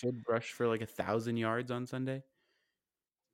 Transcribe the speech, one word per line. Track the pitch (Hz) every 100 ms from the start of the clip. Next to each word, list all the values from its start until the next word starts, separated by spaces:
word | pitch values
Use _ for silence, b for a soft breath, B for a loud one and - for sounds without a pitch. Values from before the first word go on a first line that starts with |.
should | 123 123 110
rush | 117 -
for, | - 120
like, | 113
a | 110
thousand | - 92 110 113 117
yards | 113 117 123
on | 123 123
Sunday. | 131 131 135 - _ _ _ _ _ _ _ _ _ _